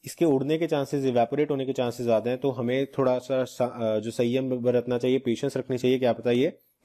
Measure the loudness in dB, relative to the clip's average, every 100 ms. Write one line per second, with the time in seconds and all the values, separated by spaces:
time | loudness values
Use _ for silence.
0 | -10 0 2 2 2 0 0 -2 -2 -2
1 | 0 2 2 0 0 -2 -2 -2 -2 -2
2 | 0 2 0 -2 -2 -2 -2 -2 -2 0
3 | 2 0 0 -2 -2 -2 -4 -2 -2 -2
4 | -2 -2 0 0 -2 -2 2 0 0 0
5 | 2 0 0 -2 -2 -4 -4 0 2 2
6 | 2 0 0 2 0 -2 _ _